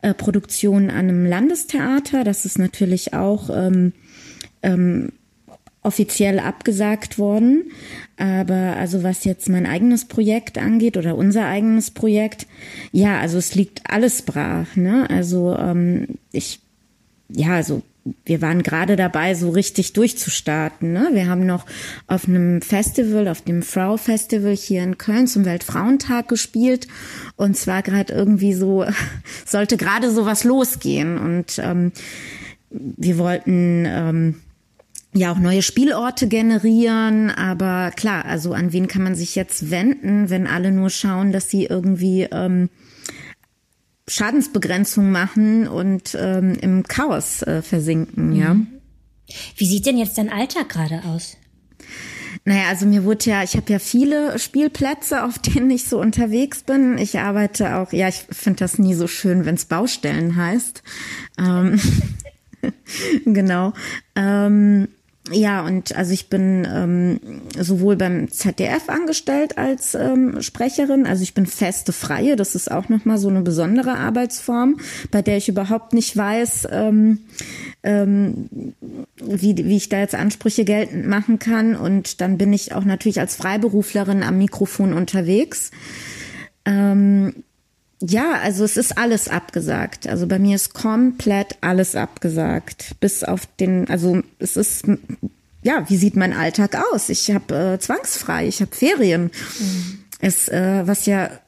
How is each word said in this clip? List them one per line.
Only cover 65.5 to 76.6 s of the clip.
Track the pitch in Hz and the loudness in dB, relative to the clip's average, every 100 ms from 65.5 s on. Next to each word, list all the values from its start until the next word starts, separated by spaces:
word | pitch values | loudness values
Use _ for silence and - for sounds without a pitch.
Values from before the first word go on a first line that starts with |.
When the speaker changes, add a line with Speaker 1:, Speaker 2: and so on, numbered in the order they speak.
| 202 165 | 0 -2
Speaker 1:
und | 185 - - | -2 -4 -4
also | 180 | -2
ich | 185 - | -2 -2
bin, | 190 190 190 180 | 0 2 2 0
ähm, | - 175 175 180 - - 69 - - | -2 0 2 2 0 -6 -16 -14 -6
sowohl | 175 190 190 196 | -2 2 2 2
beim | 185 175 151 | 2 -2 -4
Z | - 202 - | -2 -4 -2
D | - | -2
F | - - | -2 -4
angestellt | 302 339 311 - 277 302 - | -4 -2 -4 -2 0 -2 -2
als, | 269 262 - - | -4 -2 -4 -4
ähm, | 254 262 254 - | 0 2 2 0
Sprecherin. | - - 240 - 285 269 262 | -8 -4 -4 0 0 2 2
Also | 190 | 0
ich | 185 | -2
bin | - 180 | 0 0
feste | - 185 190 - | 0 -2 -2 -4
Freie. | 170 - 143 262 269 | -6 -4 -2 2 2
Das | 196 180 | 0 -4
ist | - | -4
auch | 156 196 | -6 0
noch | 220 220 | 0 2
mal | 220 | 2
so | 196 | 2
eine | 190 | 2
besondere | 180 160 170 226 254 254 | 2 0 2 2 0 -2
Arbeitsform, | - 226 247 - - 240 254 294 - - - | -2 -2 -2 -4 -4 0 2 0 -4 -14 -2
bei | 208 | 0
der | 196 202 | 2 0
ich | 202 | 0
überhaupt | 202 196 220 - | -2 0 -2 0
nicht | 233 226 208 | 0 0 -2
weiß, | 202 220 233 - | 0 0 -2 -2